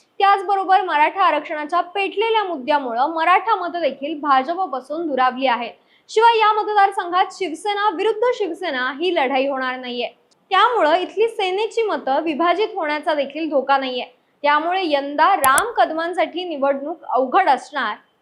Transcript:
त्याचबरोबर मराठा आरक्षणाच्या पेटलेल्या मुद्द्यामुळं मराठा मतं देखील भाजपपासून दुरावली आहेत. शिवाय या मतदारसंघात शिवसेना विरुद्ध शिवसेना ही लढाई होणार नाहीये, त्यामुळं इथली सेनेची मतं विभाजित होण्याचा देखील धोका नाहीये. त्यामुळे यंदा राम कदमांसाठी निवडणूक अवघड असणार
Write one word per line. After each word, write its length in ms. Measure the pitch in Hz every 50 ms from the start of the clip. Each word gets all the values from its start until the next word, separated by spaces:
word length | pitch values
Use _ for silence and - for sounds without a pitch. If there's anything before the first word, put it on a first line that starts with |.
| _ _ _ -
त्याचबरोबर 640 | 392 392 403 392 381 349 403 392 381 330 381 403 392
मराठा 400 | 359 311 294 302 320 - 381 392
आरक्षणाच्या 560 | 349 302 285 302 - 330 302 302 294 349 339 349
पेटलेल्या 600 | 349 - 403 392 370 - 392 440 453 440 440 415
मुद्द्यामुळं 720 | 370 339 277 240 285 294 285 277 247 226 233 262 311 339
मराठा 400 | 320 320 349 359 392 370 440 453
मतं 240 | 381 370 339 311 349
देखील 380 | 330 269 - - 269 294 330 294
भाजपपासून 840 | 269 294 277 262 262 277 339 349 381 311 269 262 262 - 294 330 349
दुरावली 400 | 311 269 247 254 254 240 254 269
आहेत. 260 | 254 233 233 240 214 - _ _ _ _ _ _ -
शिवाय 300 | - 427 453 466 466 440
या 140 | 440 415 427
मतदारसंघात 720 | 427 415 415 427 415 392 403 392 415 381 349 359 370 381 381 -
शिवसेना 580 | - 381 330 302 320 - 415 403 403 403 427
विरुद्ध 300 | 349 302 403 440 440 427 466 494 480
शिवसेना 580 | - 415 330 339 - 359 339 277 254 254 254 285 269
ही 140 | 330 370 349
लढाई 320 | 330 269 254 277 262 269
होणार 300 | 277 285 262 262 254 254
नाहीये, 320 | 254 254 247 247 240 240 - - _ _ _ _ _ _ -
त्यामुळं 440 | 392 370 415 480 494 440 330 294 320
इथली 340 | 359 359 - - 370 440 453
सेनेची 540 | 440 - 392 370 370 392 453 415 - 453 453
मतं 400 | 415 339 277 - 269 262 294 320
विभाजित 460 | 330 302 262 330 349 349 349 440 - -
होण्याचा 400 | 381 320 294 302 302 294 349 311
देखील 360 | 294 269 - - 302 330 302
धोका 280 | 311 269 247 269 277 269
नाहीये. 260 | 269 262 254 247 226 - - _ _ _ _ _ -
त्यामुळे 380 | 285 294 302 311 339 359 381 381
यंदा 520 | 320 294 277 277 277 294 285 311 359 403
राम 300 | 311 269 262 269 302 370
कदमांसाठी 800 | 480 453 - 349 311 320 320 330 339 359 359 320 294 - 339 370
निवडणूक 580 | 359 320 277 262 277 285 262 277 302 339 320 -
अवघड 460 | - - 240 269 254 - 381 381 320
असणार 480 | 269 247 254 - - 277 247 214 214 - _ _ _ _